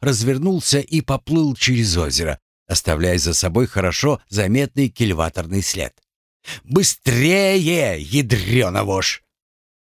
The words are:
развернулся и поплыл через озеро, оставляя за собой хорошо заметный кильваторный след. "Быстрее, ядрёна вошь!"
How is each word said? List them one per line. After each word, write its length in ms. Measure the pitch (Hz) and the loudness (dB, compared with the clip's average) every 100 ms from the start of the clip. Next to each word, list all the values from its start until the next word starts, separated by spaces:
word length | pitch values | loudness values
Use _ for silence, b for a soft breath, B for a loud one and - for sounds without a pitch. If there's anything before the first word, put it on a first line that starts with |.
развернулся 760 | 139 120 117 131 180 180 - 143 | -2 0 0 0 0 0 0 0
и 220 | 131 160 | 0 -2
поплыл 560 | 139 135 - 165 151 123 | -2 -6 0 2 2 0
через 400 | 127 123 110 87 | 0 2 2 0
озеро, 420 | 76 69 80 69 _ _ - | 0 -2 -2 -6 _ _ -4
оставляя 500 | 80 - 78 87 87 | -4 0 0 2 0
за 160 | 85 | 0
собой 340 | 82 92 87 127 | -2 0 0 0
хорошо 540 | 101 92 - 143 139 b | 0 -2 0 0 -2 b
заметный 640 | 101 95 123 139 - 135 | -2 0 0 0 0 -2
кильваторный 720 | - 113 80 82 - 82 98 | 0 0 0 -2 -4 -4 -4
след. 320 | 90 98 67 - _ _ _ _ B B | -2 -4 -6 -10 _ _ _ _ B B
"Быстрее, 1400 | - 151 196 - - 120 151 190 196 196 160 175 127 82 | 0 2 2 0 -2 2 2 2 2 2 2 0 0 -2
ядрёна 840 | 76 131 123 117 92 120 98 98 | -2 -2 0 -2 0 0 2 -2
вошь!" 380 | 101 95 - - _ _ _ _ _ _ _ | -2 -2 -2 -6 _ _ _ _ _ _ _